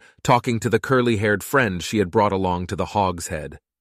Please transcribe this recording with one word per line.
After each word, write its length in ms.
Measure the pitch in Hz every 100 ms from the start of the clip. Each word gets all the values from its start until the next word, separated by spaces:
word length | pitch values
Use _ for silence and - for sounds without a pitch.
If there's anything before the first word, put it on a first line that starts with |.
| _ _
talking 360 | - 123 - 113
to 100 | 117
the 100 | 110
curly-haired 640 | - 131 120 110 107 104
friend 400 | - 139 117 90
she 160 | - 110
had 120 | 92
brought 200 | 110 101
along 360 | 95 92 90 90
to 80 | 92
the 120 | 90
Hog's 400 | 107 95 87 -
Head. 320 | 85 71 80 _ _